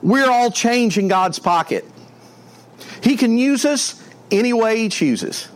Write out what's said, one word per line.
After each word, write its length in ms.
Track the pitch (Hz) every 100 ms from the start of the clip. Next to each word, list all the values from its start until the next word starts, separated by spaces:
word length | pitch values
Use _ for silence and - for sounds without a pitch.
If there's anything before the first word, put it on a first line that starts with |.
"We're 280 | 165 262 262
all 200 | 247 240
change 480 | - 233 240 233 196
in 100 | 196
God's 300 | 185 185 -
pocket." 440 | - 170 160 101 - - - - - - - - - - - -
He 140 | 233 269
can 220 | 240 233
use 260 | 262 277
us 380 | 294 285 - - - - -
any 220 | 202 247
way 240 | 240 226 220
he 140 | 220
chooses. 580 | - 151 110 - - -